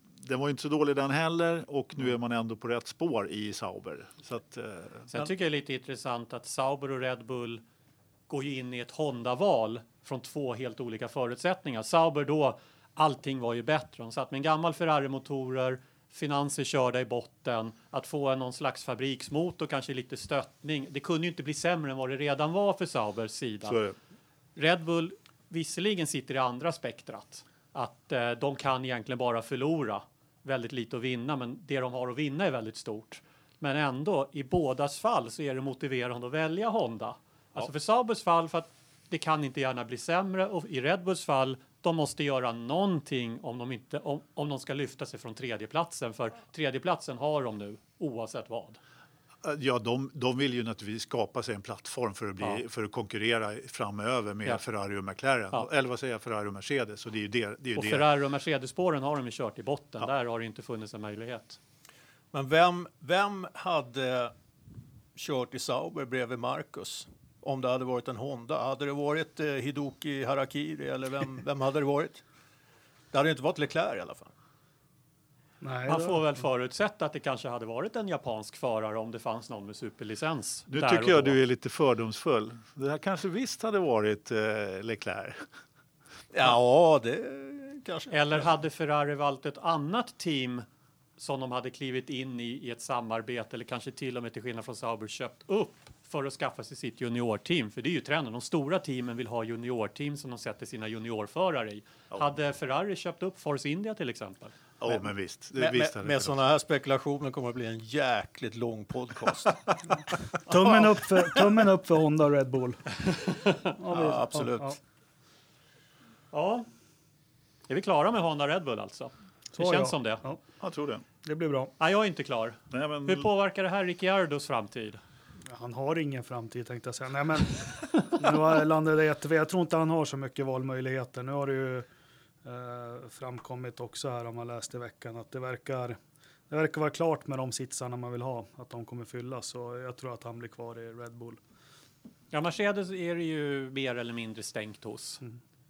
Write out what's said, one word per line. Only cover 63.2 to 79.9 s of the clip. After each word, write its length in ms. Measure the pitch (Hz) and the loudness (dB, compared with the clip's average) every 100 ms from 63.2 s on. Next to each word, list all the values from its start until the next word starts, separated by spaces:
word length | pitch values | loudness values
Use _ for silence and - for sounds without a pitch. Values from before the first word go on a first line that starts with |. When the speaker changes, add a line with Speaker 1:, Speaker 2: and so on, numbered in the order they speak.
| 202 196 185 | 2 0 -8
Speaker 3:
hade 800 | - 190 165 127 127 131 127 120 - _ _ - - - - - - | -6 0 0 0 -2 0 0 -2 -6 _ _ -20 -20 -20 -20 -20 -12
kört 380 | - 135 123 | -4 -2 -2
i 40 | 127 | -4
Sauber 460 | - 127 165 156 | -2 -2 -2 -6
bredvid 340 | 131 127 120 123 | -4 -2 -2 -2
Marcus? 720 | 123 139 - - - - - - - _ | -2 -4 -6 -10 -10 -10 -12 -20 -20 _
Om 180 | - 135 | -4 0
det 80 | 127 | 2
hade 160 | 127 | 2
varit 240 | 127 123 123 | 0 -2 -2
en 80 | 113 | -6
Honda? 460 | 135 127 117 151 | -6 -8 -4 -2
Hade 200 | 120 135 143 | 0 -2 -2
det 60 | |
varit, 480 | 143 147 151 156 - | -2 0 0 -2 -2
eh, 60 | 151 | -2
Hidoki 800 | 139 127 143 143 - 147 139 | 0 -2 -2 -4 -4 -6 -2
Harakiri 640 | 123 139 131 143 151 151 139 | 0 0 0 -2 -4 -4 -4
eller 220 | 131 131 | -4 -4
vem, 300 | 135 135 131 | -4 -4 -6
Speaker 2:
<laughs> 20 | |
Speaker 3:
vem 160 | 131 139 | -4 0
hade 180 | 135 147 | 2 2
det 60 | 143 | 2
varit? 380 | 143 165 - - _ - _ _ _ _ _ _ | 2 0 -6 -20 _ -20 _ _ _ _ _ _
Det 80 | 135 | 2
hade 120 | 156 | 4
inte 120 | 139 | 2
varit 160 | 143 - | 0 0
Leclerc 380 | 143 160 185 107 | 0 0 0 -2
i 40 | |
alla 140 | - | -8
fall. 140 | - - - _ _ _ _ _ _ _ _ _ _ _ _ | -12 -18 -20 _ _ _ _ _ _ _ _ _ _ _ _
Speaker 4:
Nej, 300 | 139 127 127 | -8 -4 0
Speaker 2:
Man 120 | 160 | 0
Speaker 4:
det 60 | 170 | 2
Speaker 2:
får 160 | 170 | 4
väl 120 | 156 131 | 4 2
förutsätta 720 | 135 127 127 - 202 - 151 | 2 2 0 0 -2 0 -4
att 60 | |
det 80 | 151 | -2
kanske 280 | 147 127 139 | -2 -4 -4
hade 180 | 120 113 | -6 -4
varit 300 | 117 196 233 | -4 -4 -4
en 120 | 202 | -2
japansk 480 | 151 131 107 104 - | -2 -2 -4 -6 -4
förare 420 | 127 110 107 110 | -2 0 0 -2
om 120 | 113 | -4
det 80 | 113 | -6
fanns 320 | 123 113 113 | -4 -6 -6
någon 160 | 110 101 | -10 -10
med 100 | 104 | -10
superlicens 880 | 113 | -10